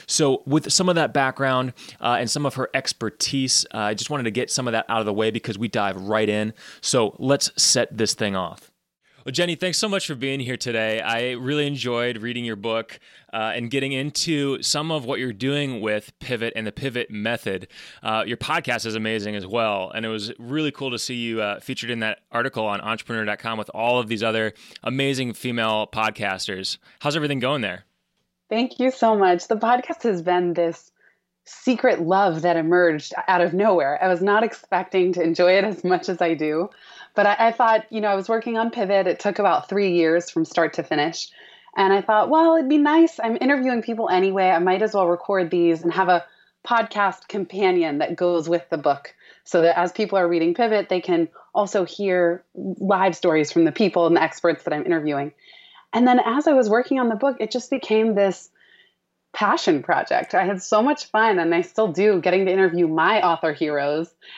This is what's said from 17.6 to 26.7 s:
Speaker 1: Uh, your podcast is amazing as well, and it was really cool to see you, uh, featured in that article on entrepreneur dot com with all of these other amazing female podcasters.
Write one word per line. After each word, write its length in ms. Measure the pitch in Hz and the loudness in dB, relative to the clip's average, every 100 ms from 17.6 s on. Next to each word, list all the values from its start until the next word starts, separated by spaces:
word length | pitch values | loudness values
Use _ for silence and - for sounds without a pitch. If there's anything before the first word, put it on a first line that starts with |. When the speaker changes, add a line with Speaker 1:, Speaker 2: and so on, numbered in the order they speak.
| 98 - - - | -8 -20 -20 -12
Speaker 1:
Uh, 220 | - 110 104 | -4 -2 -2
your 100 | 120 | -4
podcast 480 | - 165 127 120 113 | -4 -4 -2 -4 -4
is 100 | 110 | -4
amazing 400 | 110 110 104 104 | -4 -4 -4 -8
as 120 | 92 | -6
well, 440 | 117 113 98 92 | -2 -2 -2 -4
and 120 | 110 113 | -8 -6
it 40 | |
was 220 | 110 104 - | -6 -8 -12
really 320 | 117 151 151 | -8 -4 -4
cool 200 | - 135 | -6 -8
to 80 | 120 | -8
see 160 | - 120 | -8 -6
you, 260 | 117 113 | -6 -4
uh, 180 | 104 101 | -4 -6
featured 300 | - 107 117 | -8 -10 -6
in 100 | 117 | -4
that 200 | 110 - _ | -4 -6 _
article 340 | 117 123 113 107 | -4 -4 -4 -4
on 160 | 101 | -4
entrepreneur 420 | 107 113 - 113 107 | -4 -6 -6 -6 -4
dot 140 | 104 | -6
com 180 | 113 110 | -6 -8
with 120 | 104 | -8
all 260 | 101 117 123 | -4 0 0
of 80 | 110 | 0
these 160 | 113 | -2
other 300 | 113 110 110 - - - | -2 -2 -2 -6 -18 -12
amazing 500 | - 131 139 131 123 | -6 -4 -2 -2 -4
female 540 | 107 127 120 113 110 104 | -6 -6 -2 0 -2 -2
podcasters. 920 | 113 110 104 101 95 - 95 95 | -4 -4 -2 -6 -4 -6 -8 -8